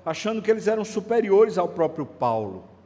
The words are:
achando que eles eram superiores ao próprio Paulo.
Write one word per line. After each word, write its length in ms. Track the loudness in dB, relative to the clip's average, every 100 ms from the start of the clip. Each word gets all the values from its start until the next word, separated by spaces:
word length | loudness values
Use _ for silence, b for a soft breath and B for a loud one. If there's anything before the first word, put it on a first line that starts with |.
| -8
achando 360 | -6 -4 -2
que 80 | 0
eles 200 | 0 2
eram 160 | -2 -2
superiores 720 | -6 -2 0 4 6 4 2
ao 100 | -2
próprio 380 | 0 -2 -2 -10
Paulo. 580 | -2 -2 0 -4 -8 -16 -20